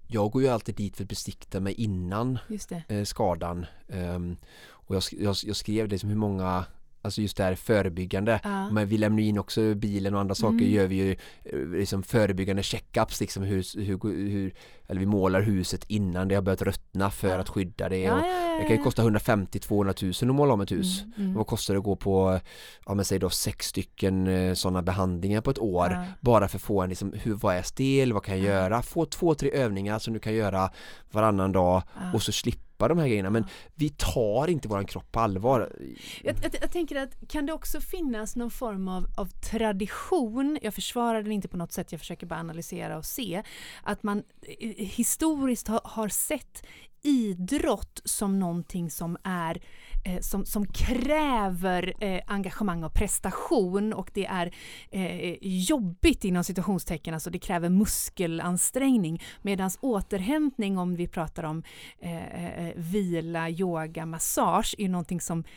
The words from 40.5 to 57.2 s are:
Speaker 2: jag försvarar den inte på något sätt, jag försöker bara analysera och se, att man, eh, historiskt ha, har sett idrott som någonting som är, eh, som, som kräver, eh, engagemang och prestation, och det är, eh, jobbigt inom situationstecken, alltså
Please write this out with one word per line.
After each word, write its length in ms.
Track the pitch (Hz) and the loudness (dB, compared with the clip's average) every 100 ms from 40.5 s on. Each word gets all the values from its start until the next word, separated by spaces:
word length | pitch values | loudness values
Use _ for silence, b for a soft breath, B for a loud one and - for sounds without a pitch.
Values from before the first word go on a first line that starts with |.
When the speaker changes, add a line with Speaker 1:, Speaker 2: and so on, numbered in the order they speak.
| 302 | 0
Speaker 2:
jag 120 | 214 | -4
försvarar 480 | 202 - 247 233 226 | -6 -4 0 0 0
den 100 | 214 | 0
inte 160 | 214 185 | -2 -4
på 80 | 180 | -6
något 160 | 170 | -6
sätt, 200 | - 170 | -6 -8
jag 80 | 165 | -8
försöker 260 | - 175 170 | -10 -10 -8
bara 140 | 165 | -8
analysera 560 | 165 160 170 175 165 160 | -8 -10 -10 -8 -8 -8
och 60 | |
se, 380 | 151 - 214 170 B B B B | -8 -6 -6 -6 B B B B
att 200 | - 202 | -6 -4
man, 200 | 214 208 - - - - | -2 -2 -4 -14 -20 -10
eh, 100 | 226 - 185 | -8 -6 -4
historiskt 800 | - 233 - 320 302 269 240 - | -2 0 2 2 2 0 0 -2
ha, 120 | 226 | -2
har 240 | - - 214 | -2 -4 -4
sett 580 | - - 285 - - B B B - | -2 -2 -4 -6 -18 B B B -6
idrott 1000 | 294 269 220 180 180 294 330 214 - - | 2 2 2 -2 -2 0 2 0 -2 -8
som 340 | - - 202 196 | -6 -2 0 2
någonting 520 | 180 170 - 185 170 | 2 -2 -4 -4 -4
som 260 | - 165 170 | -4 -6 -6
är, 380 | 190 180 165 165 B B B B | -4 -4 -2 -6 B B B B
eh, 160 | - 180 | 0 -2
som, 260 | - 196 190 | -2 -2 -2
som 200 | 208 196 | -2 -2
kräver, 1300 | - - 247 247 302 294 240 196 175 185 180 180 185 | 2 2 2 2 2 2 2 0 0 0 0 -2 -2
eh, 200 | 202 185 - | -2 -2 -2
engagemang 580 | 202 185 - 208 170 | -4 -4 -2 -2 -2
och 100 | 160 | 0
prestation, 960 | - 202 - 196 - - 285 185 190 214 | 2 2 0 -4 -4 0 2 2 2 0
och 180 | 196 185 | -4 -6
det 120 | - 190 | -4 -4
är, 280 | 185 175 B B B B | -2 -4 B B B B
eh, 460 | 196 180 175 175 170 | -4 -4 -4 -6 -6
jobbigt 800 | 196 185 185 302 190 170 330 269 | -4 0 2 2 0 2 4 4
inom 200 | 202 180 | 2 2
situationstecken, 680 | 170 190 180 185 - 165 - | 0 -2 0 0 -2 -6 -6
alltså 160 | 165 | -8